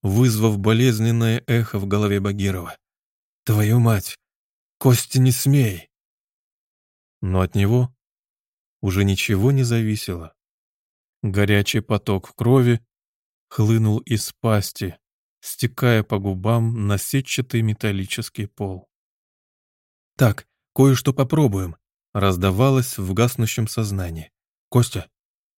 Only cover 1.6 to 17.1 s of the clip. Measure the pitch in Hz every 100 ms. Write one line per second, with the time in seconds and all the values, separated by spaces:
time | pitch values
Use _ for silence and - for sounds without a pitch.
1.6 | 110 104 98 101 104 101 101 101 98 92
2.6 | 82 - _ _ _ _ _ _ - 107
3.6 | 107 123 117 104 - - _ _ _ _
4.6 | _ - 135 120 - 131 127 123 139 143
5.6 | 117 87 - _ _ _ _ _ _ _
6.6 | _ _ _ _ _ _ 95 92 92 101
7.6 | 98 123 123 _ _ _ _ _ _ _
8.6 | _ _ 98 92 98 95 - 98 120 139
9.6 | 123 117 110 104 - 87 80 _ _ _
10.6 | _ _ _ _ _ _ 110 98 101 101
11.6 | 101 110 - 104 - 98 - - 117 135
12.6 | 120 120 _ _ _ _ _ _ - -
13.6 | 107 113 110 107 - 110 - - 113 107
14.6 | - - 98 - _ _ _ _ - -
15.6 | 117 - 127 113 104 104 98 92 104 117
16.6 | 113 117 101 101 -